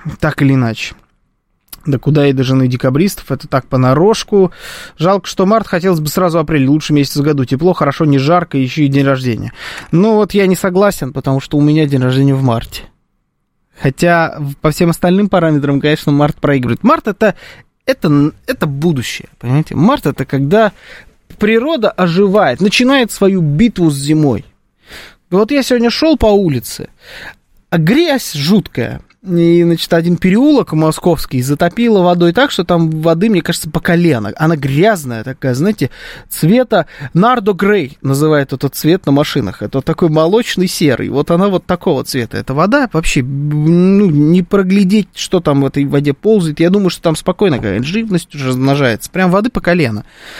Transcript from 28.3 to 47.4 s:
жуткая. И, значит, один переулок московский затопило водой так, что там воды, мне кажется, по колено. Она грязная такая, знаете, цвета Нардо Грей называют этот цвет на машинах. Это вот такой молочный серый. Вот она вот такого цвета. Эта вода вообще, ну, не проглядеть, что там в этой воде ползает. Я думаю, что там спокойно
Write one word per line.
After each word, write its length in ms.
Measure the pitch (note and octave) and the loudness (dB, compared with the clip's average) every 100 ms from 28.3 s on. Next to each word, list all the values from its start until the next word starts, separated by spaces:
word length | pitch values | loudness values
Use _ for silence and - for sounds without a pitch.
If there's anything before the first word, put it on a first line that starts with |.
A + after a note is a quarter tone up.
жуткая. 720 | D3 C#3+ G#3 - - A2+ B2+ - _ F#3 | -6 0 0 0 -4 -6 -8 -16 _ -4
И, 380 | E3+ E3+ E3+ | 0 4 4
значит, 280 | E3+ E3 - | 4 0 0
один 240 | E3+ E3+ F3 | 0 0 0
переулок 560 | F#3 G3+ C#4+ C#4+ F#3 | 2 2 4 2 2
московский 680 | D#3 D#3 - F3+ - - C3 | 0 0 0 0 -2 -2 -4
затопило 580 | B2+ D3 E3+ F3 A#3+ G#3 | -2 0 -2 0 2 2
водой 300 | F3 F3 E3+ | 2 2 2
так, 200 | F3 C#4 | 2 0
что 120 | - | -2
там 240 | F3 F3 D#3+ | -2 0 0
воды, 380 | D#3 D#3+ E3 A3 | 0 0 2 2
мне 140 | F#3+ | 0
кажется, 260 | D3+ F3 D#3+ | -2 -6 -6
по 120 | E3+ | -4
колено. 520 | - E3+ F3 B2+ G#2 - | 0 2 2 0 -4 -2
Она 180 | D#3 | 0
грязная 720 | D#3+ C3+ C#3 G#3 G3+ C3+ A#2 | 0 -2 0 2 0 -4 -10
такая, 300 | A2 C3 C#3 | -10 -6 -4
знаете, 360 | B2 F#3 G#3+ C3 - - - - | -2 0 -2 -4 -8 -20 -20 -16
цвета 580 | - D#3 A#3 B3 G3+ D#3 - C#3 | -2 2 2 2 0 -2 -8 -4
Нардо 400 | D#3+ A3 B3 G3+ | 0 2 2 -2
Грей 460 | F#3 G3 G#3 C3+ - | -2 0 0 -2 -6
называют 500 | C3+ C3+ D#3 D3+ C#3 | -4 0 2 0 -2
этот 240 | C3 C#3 - | -4 -6 -2
цвет 280 | D3+ F#3 | 0 0
на 80 | - | 2
машинах. 500 | C#3 D3 D3 G2 - | 0 0 -2 -4 -6
Это 160 | G#2 - | -6 -6
вот 60 | |
такой 260 | - D#3+ F3 | -4 0 0
молочный 580 | D#3 D#3+ G#3+ A#3+ - F#3 | 2 2 0 -2 -2 -2
серый. 400 | - D3+ A#2 G2 | 0 0 0 -2
Вот 240 | C3 D3 | -4 0
она 160 | F3 G3+ | 0 0
вот 180 | F3+ - | 0 -2
такого 380 | F3+ - C3+ | -4 -2 -2
цвета. 320 | - C3+ A#2 G#2 | -2 -6 -6 -6
Эта 180 | G#2+ | -6
вода 340 | C3+ F#3 C#4+ B3+ | -2 0 0 0
вообще, 300 | D#3+ E3 D#3 | -2 -2 -2
ну, 840 | B2+ C#3 D3 D3+ D3+ E3+ F#3 G3 G3+ | -2 -4 -4 0 2 4 4 4 4
не 360 | D3 D3+ F3+ | 2 4 2
проглядеть, 680 | F#3 G3+ F#3 G3 F#3 G#3+ G3 - | 2 0 2 2 2 2 -2 -6
что 240 | - F#3 | -4 -2
там 220 | E3+ C#3 | 0 0
в 40 | C3+ | 0
этой 180 | C#3+ C#3+ | -2 -2
воде 260 | C#3+ D3 | 0 -2
ползает. 480 | C#3 G#3 A3 E3 C#3+ | -2 2 2 2 0
Я 100 | E3 | 2
думаю, 200 | G3+ F#3 | 2 0
что 120 | - | -2
там 140 | E3+ D#3 | -2 -2
спокойно 400 | - F3+ | -4 -2